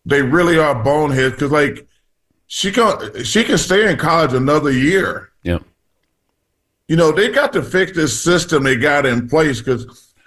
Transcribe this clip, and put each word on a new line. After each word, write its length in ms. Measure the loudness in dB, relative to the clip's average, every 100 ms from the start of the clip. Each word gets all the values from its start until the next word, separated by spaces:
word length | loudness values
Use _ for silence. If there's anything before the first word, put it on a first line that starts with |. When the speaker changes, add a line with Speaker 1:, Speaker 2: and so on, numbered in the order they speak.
| -2
Speaker 1:
they 160 | 0
really 360 | 2 2 2 2
are 180 | 2 0
boneheads 520 | 0 0 0 0 0 -2
'cause, 160 | -2
like, 360 | 0 0 -4 -16 _ _ _ _ _ -14
she 240 | -8 -4
can, 520 | 0 0 0 -8 -10
she 200 | -4 0
can 140 | 0 0
stay 320 | 2 2 2
in 80 | 0
college 360 | 0 0 2
another 380 | 0 2 0 2
year. 600 | 0 2 0 -2 -6 -14 _
Speaker 2:
Yep. 200 | -4 -4 -6 _ _ _ _ _ _ _ _ _ _ _ -4
Speaker 1:
You 80 | 2
know, 160 | 2
they 180 | 2 0
got 240 | 0 0
to 80 | -2
fix 300 | -2 -2 -2 -2
this 240 | -2 -2
system 440 | 0 0 2 0
they 120 | 0 0
got 300 | 2 2 0
in 220 | -2 -2
place 340 | 0 0 -2
'cause, 520 | -4 -4 -6 -20 _ _